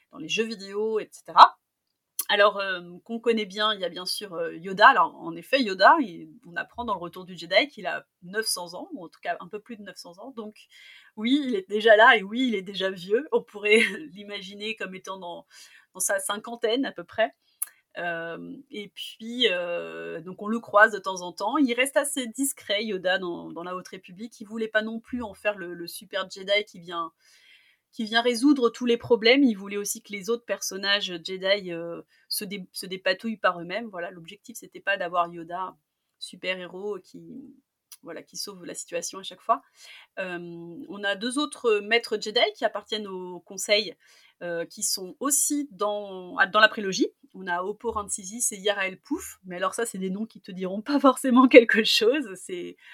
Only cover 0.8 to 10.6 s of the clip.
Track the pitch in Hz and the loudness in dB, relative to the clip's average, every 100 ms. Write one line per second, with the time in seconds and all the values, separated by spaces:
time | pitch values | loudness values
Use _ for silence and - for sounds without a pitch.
0.8 | 220 220 - - - 170 - - _ _ | -2 -4 -6 -14 2 10 10 8 _ _
1.8 | _ _ _ - - 202 208 196 196 180 | _ _ _ -8 2 6 6 4 -4 -6
2.8 | 175 175 - 233 233 226 196 202 214 202 | -8 -16 -10 -2 0 0 -2 -2 -2 0
3.8 | 175 175 185 - 196 165 165 165 190 190 | -6 -6 -8 -8 -8 -6 -6 -8 -10 6
4.8 | 240 220 160 - 165 165 - 262 214 190 | 8 8 4 0 -10 -10 0 0 2 6
5.8 | 220 330 214 165 160 - 175 170 - 233 | 8 8 4 -6 -16 -20 -12 -10 -10 -8
6.8 | 240 190 170 185 185 175 170 196 294 - | -6 -4 -6 -12 -16 -16 0 2 2 -4
7.8 | 175 151 - _ 180 214 214 185 175 175 | -8 -8 -10 _ -8 -6 -4 -6 -8 -12
8.8 | 359 262 165 - 175 170 175 214 - 214 | -12 -12 -16 -10 -8 -8 -10 -14 -14 -16
9.8 | 196 180 175 175 247 233 214 - | -16 -18 -20 -18 -16 -14 -14 -16